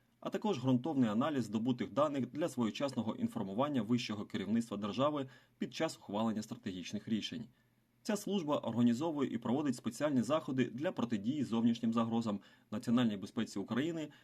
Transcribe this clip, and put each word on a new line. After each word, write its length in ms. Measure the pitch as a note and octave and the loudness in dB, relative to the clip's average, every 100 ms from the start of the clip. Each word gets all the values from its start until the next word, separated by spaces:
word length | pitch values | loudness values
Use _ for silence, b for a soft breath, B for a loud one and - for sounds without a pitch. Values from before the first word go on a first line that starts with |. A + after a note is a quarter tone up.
| b b | b b
а 100 | - | -6
також 280 | F#3+ G#3 D#3+ | -2 0 0
ґрунтовний 520 | C3 B2+ C#3 C#3+ A#2 | 2 2 2 2 2
аналіз 340 | G#2 D3 C#3+ | 4 2 0
здобутих 480 | G#2+ G#2+ A#2 B2+ F#2+ | 0 0 0 0 -2
даних 380 | G#2 D3+ C#3 A#2 | 2 2 2 -4
для 180 | C#3+ E3 | -2 -4
своєчасного 680 | - A2+ G#2+ C#3+ C3 A2 - | 0 -2 0 -4 -2 -4 -2
інформування 680 | A2+ - G2 G2 C#3+ C#3 | -2 -2 -4 -2 0 0
вищого 420 | G#2+ A#2+ B2 G#2 | 2 0 0 -6
керівництва 520 | G2+ G2+ F#2+ A2+ A#2 G2+ | -4 -4 0 0 0 -2
держави 520 | G#2 G2 C#3+ D3+ C3+ B B B | -2 0 0 0 -6 B B B
під 160 | - | -6
час 220 | - - - | -2 -4 -4
ухвалення 460 | - G2+ A2+ G#2+ | -6 0 0 0
стратегічних 680 | G#2+ - - F2+ E2 G#2 - | -4 -8 -8 -8 -6 -8 -2
рішень. 400 | G#2+ - E2 C#2+ b b b _ _ | -2 -2 -8 -10 b b b _ _
Ця 140 | - G#3 | -4 -4
служба 420 | - G3 D3+ C#3+ | 0 0 2 0
організовує 760 | - A2 A#2+ A#2 E3 D3 C3+ | 0 4 4 4 0 0 0
і 40 | A2+ | 0
проводить 380 | - D3 D#3 - | 0 2 2 0
спеціальні 460 | - - D3 C3+ | -2 0 2 2
заходи 420 | A2 D#3 D#3 C3 | 2 2 0 0
для 280 | B2 A#2 E3 | 0 0 -4
протидії 520 | - D3+ G#2+ G2+ D3+ | -2 0 0 0 -2
зовнішнім 480 | - A2+ A#2 A#2 A2+ | 0 4 4 4 2
загрозам 480 | A2+ A2+ A2+ A2+ G2+ B B B | 2 2 0 0 -4 B B B
національній 460 | G#2+ - A#2 A#2+ G#2 | -6 2 4 4 0
безпеці 420 | G2 - G#2+ G#2 | -6 -4 -4 -4
України 500 | F#2+ A2+ D#3 E3 D3 B | -2 0 0 -2 -6 B